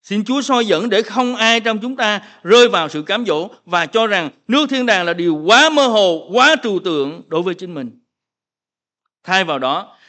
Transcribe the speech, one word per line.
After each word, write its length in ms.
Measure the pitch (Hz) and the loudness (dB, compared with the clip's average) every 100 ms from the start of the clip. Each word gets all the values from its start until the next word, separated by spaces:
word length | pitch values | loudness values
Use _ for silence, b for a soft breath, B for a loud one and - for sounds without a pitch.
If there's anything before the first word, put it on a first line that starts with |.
Xin 240 | - 202 214 | -4 -4 -2
Chúa 160 | 269 | -4
soi 240 | 269 247 226 | 0 0 2
dẫn 240 | 160 247 | 0 2
để 120 | 202 | 0
không 340 | 220 208 247 233 | 0 -2 -2 0
ai 240 | 226 233 | 0 2
trong 200 | 226 214 | 0 -4
chúng 140 | 240 262 | -6 -4
ta 440 | 214 208 - - | -2 -2 -8 -14
rơi 260 | 170 233 240 | 4 6 6
vào 200 | 190 156 | 2 -2
sự 140 | 151 | -6
cám 220 | 151 208 220 | -4 -4 -2
dỗ 240 | 151 180 B - | -4 -4 B -4
và 200 | 175 165 | -2 0
cho 220 | 220 226 | 0 0
rằng 220 | 196 151 _ - | 0 -4 _ -2
nước 220 | 269 294 | 0 0
thiên 160 | 262 247 | -2 0
đàng 200 | 196 175 | 0 0
là 80 | |
điều 220 | 170 175 151 | -2 -2 0
quá 340 | 160 233 311 | 4 4 6
mơ 180 | 294 269 | 2 2
hồ, 420 | 220 190 160 - | 2 2 0 -2
quá 220 | 214 269 320 | 2 2 2
trừu 160 | 233 185 | -2 -4
tượng 420 | 180 151 139 165 - | -2 -4 -4 -8 -6
đối 140 | 160 | -4
với 140 | 180 180 | -4 -8
chính 180 | 185 | -10
mình. 260 | 160 123 120 _ _ _ _ _ _ _ _ _ _ _ _ | -10 -12 -14 _ _ _ _ _ _ _ _ _ _ _ _
Thay 200 | - 185 | -2 0
vào 160 | 175 139 | 0 -2
đó, 380 | 131 160 202 b | -2 -4 -8 b